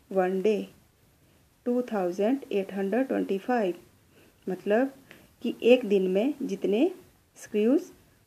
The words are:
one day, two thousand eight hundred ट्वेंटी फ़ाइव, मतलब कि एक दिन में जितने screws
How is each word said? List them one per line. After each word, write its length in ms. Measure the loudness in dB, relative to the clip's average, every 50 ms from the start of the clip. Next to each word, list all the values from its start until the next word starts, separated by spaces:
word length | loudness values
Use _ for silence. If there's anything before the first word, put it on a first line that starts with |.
| _ -6 -2 0
one 240 | 0 0 0 0 0
day, 200 | 0 0 0 -2 -8 -14 -20 _ _ _ _ _ _ _ _ _ _ _ _ _ _ _ _ -4
two 160 | -2 -2 -2 -2 -2
thousand 480 | -2 -2 -2 -2 -2 0 0 0 0 0 -2 -4
eight 220 | -4 -4 -4 -4 -4
hundred 340 | -6 -4 -2 0 0 0 0
ट्वेंटी 300 | 0 -2 -2 -2 -4 -4
फ़ाइव, 380 | -2 -2 -2 0 0 -2 -4 -6 -10 -20 _ _ _ _ _ -20 -20 -20 _ _ -8 -8
मतलब 460 | -8 -6 -2 0 2 2 2 0 -4 -10 -20 -20 -20 -20 -20 -20 _ _
कि 140 | -6 -6 -6 0 4
एक 220 | 4 4 4 4 2
दिन 180 | 2 2 2 2
में 220 | 2 2 0 0 -2 -4
जितने 480 | -6 -6 -6 -4 -2 0 2 2 2 0 0 -4 -18 -20 _ _ _ _ _ -20 -14
screws 480 | -6 -2 0 2 4 2 2 0 -4 -18 -20 -20 _ _ _ _